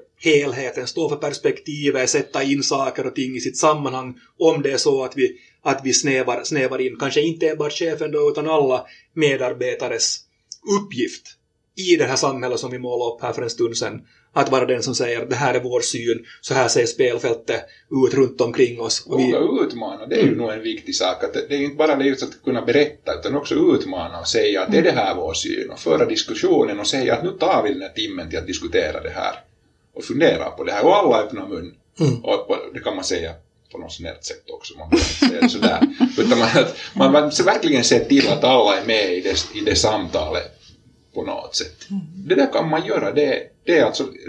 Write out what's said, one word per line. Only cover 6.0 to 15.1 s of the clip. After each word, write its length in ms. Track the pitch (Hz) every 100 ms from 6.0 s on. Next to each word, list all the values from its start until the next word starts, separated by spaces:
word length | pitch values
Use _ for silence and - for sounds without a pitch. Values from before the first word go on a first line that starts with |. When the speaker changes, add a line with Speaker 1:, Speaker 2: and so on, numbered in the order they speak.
| 147 131 127 120
Speaker 1:
snävar 360 | - 151 131 131
in, 140 | 127 117
kanske 220 | 139 135
inte 280 | 160 165 160
enbart 240 | 151 147
chefen 380 | - 165 151 151
då, 180 | 147 147
utan 180 | 147 151
alla 360 | 156 135 127 - - _
medarbetares 1040 | - 151 135 127 123 123 120 123 117 - - _ _ _ - 208 202
uppgift 480 | 202 127 - - - - _ _ _ -
i 200 | 185 165
det 100 | 131
här 100 | 135
samhället 440 | 143 131 127 117
som 120 | 127
vi 80 | 123
målade 320 | 123 120 120 -
upp 60 |
här 120 | 120
för 80 | 120
en 80 | 120
stund 280 | - 117 117
sedan, 240 | 110 110 - _ _
att 180 | - 131
vara 140 | 131 123
den 180 | 123
som 120 | 131 120
säger: 300 | 120